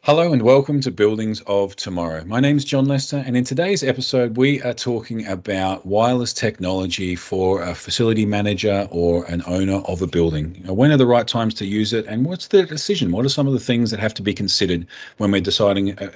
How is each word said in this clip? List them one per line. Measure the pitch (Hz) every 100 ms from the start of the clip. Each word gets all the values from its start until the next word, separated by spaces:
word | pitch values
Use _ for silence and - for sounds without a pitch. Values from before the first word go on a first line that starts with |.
Hello | - 156 170
and | 143
welcome | 113 135 139 143
to | 131
Buildings | 90 104 110 110 107
of | - 101 101 -
Tomorrow. | - 90 85 80
My | 82 117
name's | 139 147
John | 139 139 135
Lester, | 139 135 143
and | 131 123
in |
today's | 123 135 180 196
episode, | 135 131 123 131 120 113
we | 135 139
are | 123
talking | 117 127 117 113 113 107
about | 95 90 95 95 95 92
wireless | 101 117 123 120
technology | - 113 - 90 95 92 85 92
for | 87 - 95 92 95
a | 90
facility | 90 - - 117 110 104
manager | 104 104 98 107 98 101
or | 85 85 85 85
an | 85 87
owner | 90 95 98
of | - 90
a | 90
building. | 85 82 76 76 87
You |
know, | -
when | 95 143
are | 147
the | 123
right | 120 113
times | 117 110
to | 110 101
use | 104 107
it, | 113 107
and | 110 139
what's | 180 -
the | 202 170
decision? | 156 - 196 156
What | 92
are | 135
some | - 139
of |
the | 127
things | 110 120 113
that | 110
have | 107
to | -
be | 101
considered | 98 98 - 95 87 85 - - _
when | 104
we're | 98
deciding | 92 - 104 98 98
a-, | 98 98